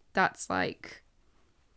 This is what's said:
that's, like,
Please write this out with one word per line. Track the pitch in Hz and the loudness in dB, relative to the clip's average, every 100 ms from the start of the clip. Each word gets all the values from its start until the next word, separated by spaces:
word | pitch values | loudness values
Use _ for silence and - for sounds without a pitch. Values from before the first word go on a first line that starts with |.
| _ | _
that's, | - 185 - - | 2 2 2 -4
like, | - - - - - - _ _ _ _ _ _ | -2 -2 -4 -14 -18 -20 _ _ _ _ _ _